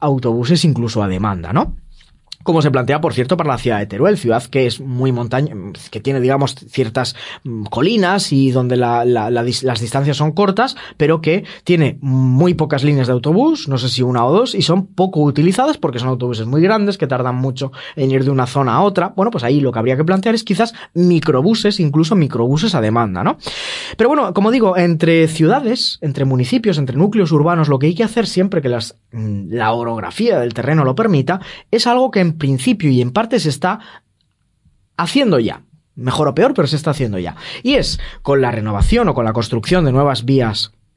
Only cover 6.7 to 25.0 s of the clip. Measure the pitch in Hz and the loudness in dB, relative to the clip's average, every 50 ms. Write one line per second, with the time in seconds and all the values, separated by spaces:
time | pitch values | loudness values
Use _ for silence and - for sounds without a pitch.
6.7 | - - 127 110 113 135 123 117 - - - - - - - 135 117 110 104 - | -4 -4 -2 -2 -2 -4 -4 -4 -6 -12 -16 -16 -16 -14 -12 -10 -8 -8 -8 -6
7.7 | - - 143 185 233 220 185 175 190 202 190 - 147 139 135 135 123 131 127 123 | -4 -2 0 0 2 2 2 2 0 0 -2 0 2 2 2 2 2 0 0 0
8.7 | 127 123 123 120 120 120 120 123 123 113 107 113 120 120 117 123 120 - 131 131 | 0 0 0 0 0 0 2 2 0 0 0 -2 -2 -2 -2 -2 -4 -4 -4 -4
9.7 | 120 107 117 113 - - 143 151 143 135 147 156 147 175 202 190 190 202 240 262 | -4 -4 -4 -4 -2 -2 0 0 0 0 -2 -2 0 0 0 0 2 0 0 -2
10.7 | - - - - - - 156 147 160 160 160 156 160 202 - - - - - - | -2 -8 -14 -12 -4 -2 2 2 2 2 2 0 0 0 -2 -8 -16 -10 -2 0
11.7 | 180 165 151 131 - - - 135 131 131 131 131 127 131 165 180 175 - 160 151 | 2 2 2 2 0 -4 -4 0 2 2 4 4 4 4 4 4 4 2 0 0
12.7 | 147 135 127 147 147 139 127 117 127 123 120 147 160 190 262 320 320 277 - 143 | 0 0 2 2 2 2 2 0 0 0 0 2 2 2 4 2 0 0 -2 -4
13.7 | 135 123 117 127 127 127 127 123 123 120 117 123 151 202 247 254 - 202 143 - | -2 -2 -2 -2 -2 0 0 0 2 2 2 2 2 2 0 0 -2 -2 0 0
14.7 | 165 196 196 - - - 185 190 190 160 147 147 135 147 151 180 190 240 254 302 | 0 0 0 -4 -2 -2 -2 0 0 0 2 2 2 2 2 2 2 2 2 0
15.7 | 302 - - 151 123 123 120 131 131 127 123 123 120 110 110 113 131 156 170 190 | 0 -2 -2 -4 -4 -4 -4 -4 -4 -2 -4 -4 -4 -4 -4 -2 0 2 2 2
16.7 | 220 220 208 202 185 190 160 135 131 123 127 127 123 127 131 135 131 131 139 131 | 2 2 0 -2 -2 -4 -4 -4 -2 -2 -2 -2 -2 -2 -2 -4 -4 -6 -8 -10
17.7 | 127 - - - - 160 135 135 135 135 131 139 139 131 131 127 - 139 135 127 | -10 -12 -18 -12 -6 -2 0 0 2 2 0 0 0 0 -2 -2 0 -2 0 0
18.7 | 113 139 190 202 196 202 175 - - 185 190 233 233 170 120 120 139 147 139 127 | 2 2 2 2 2 0 -2 -2 0 -2 -2 0 -2 -2 0 0 2 2 2 0
19.7 | 120 120 226 123 131 131 156 165 180 190 190 226 226 226 226 - 196 165 233 226 | 0 0 0 0 0 0 2 0 0 0 0 0 0 0 0 -2 0 0 0 -2
20.7 | - - - - - 170 180 180 175 160 - 160 135 127 139 202 226 220 - 208 | -2 -10 -16 -8 -2 2 4 4 4 4 2 2 2 2 2 2 2 2 0 0
21.7 | 208 - 170 147 135 156 165 156 233 190 151 131 - 110 117 123 139 156 190 226 | 0 2 0 2 2 2 2 2 2 2 2 2 0 0 0 2 2 0 0 0
22.7 | 180 143 110 107 110 117 117 104 92 87 98 190 311 - - - - - - - | 0 0 0 2 2 2 0 0 -2 -2 -2 -2 -2 -4 -8 -14 -12 -12 -10 -10
23.7 | - - - - - - 220 247 302 294 254 185 175 208 190 220 240 269 220 190 | -10 -10 -12 -8 -2 2 2 2 4 2 0 0 0 2 2 2 4 4 4 4
24.7 | 180 180 175 175 170 156 | 4 4 2 2 2 2